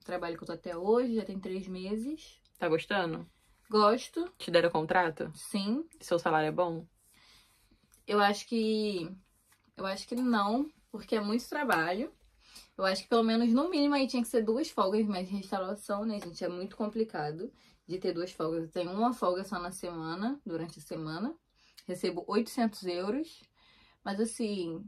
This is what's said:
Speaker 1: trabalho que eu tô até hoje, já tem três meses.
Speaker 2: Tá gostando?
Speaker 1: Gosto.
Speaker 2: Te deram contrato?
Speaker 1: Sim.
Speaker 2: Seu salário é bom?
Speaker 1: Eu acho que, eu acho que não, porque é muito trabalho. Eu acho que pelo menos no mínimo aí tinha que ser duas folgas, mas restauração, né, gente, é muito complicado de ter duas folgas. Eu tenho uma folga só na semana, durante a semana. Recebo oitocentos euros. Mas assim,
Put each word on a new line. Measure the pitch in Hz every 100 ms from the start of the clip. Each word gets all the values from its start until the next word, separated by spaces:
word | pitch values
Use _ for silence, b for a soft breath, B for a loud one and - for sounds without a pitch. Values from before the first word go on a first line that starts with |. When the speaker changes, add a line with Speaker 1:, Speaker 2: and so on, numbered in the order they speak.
Speaker 1:
trabalho | - 175 170 165
que |
eu | 170
tô |
até | 170 180 170
hoje, | 196 233 247
já | 220
tem | 190 190
três | 190 185 190
meses. | 185 190 220 254 320 - - _ -
Speaker 2:
Tá | 170
gostando? | 160 - 190 165 165 170 _ _ _ -
Speaker 1:
Gosto. | 214 208 247 - 330 349 -
Speaker 2:
Te | -
deram | 170 170
contrato? | 170 156 180 165 160 160 156
Speaker 1:
Sim. | - 202 202 262 330 -
Speaker 2:
Seu | - 170
salário | 170 156 156
é |
bom? | 156 175 165 165 _ _ b b b b b b b _ - -
Speaker 1:
Eu | 208
acho | 202 208 -
que, | 226 220 214 208 185 165 190 _ _ _ _ _ -
eu | 190
acho | 196 -
que | 240
não, | 254 220 202 240 302 - _
porque | 214 - 220
é |
muito | 208 240 -
trabalho. | 302 254 165 165 196 339 - _ _ b b b -
Eu | 190
acho | 196
que | -
pelo | 233
menos | 226 226 233
no | 240 339
mínimo | 370 285
aí | 277 269
tinha | 247
que | 226
ser | 240
duas | 214 233 311
folgas, | - 190 214 208
mas | 185 185
restauração, | 196 185 226 185 202 - 202 220
né, | 208
gente, | 175 165
é | 175
muito | 180 190 -
complicado | 214 220 220 170 147 160 247 - b b -
de | 180
ter | 185
duas | 170 180
folgas. | - 160 165
Eu | 165
tenho | 180 175
uma | 196 240
folga | 233 185 180 190
só | 185
na | 175
semana, | 185 175 165 160 175 226 285 190
durante | 165 160 160
a |
semana. | - 160 156 165 247 330 _ _ b b -
Recebo | 180 185 170 -
oitocentos | 208 226 - 226 - 185
euros. | 175 190 262 320 - _ b b b b b
Mas | 202 202
assim, | 220 - 214 202 165 165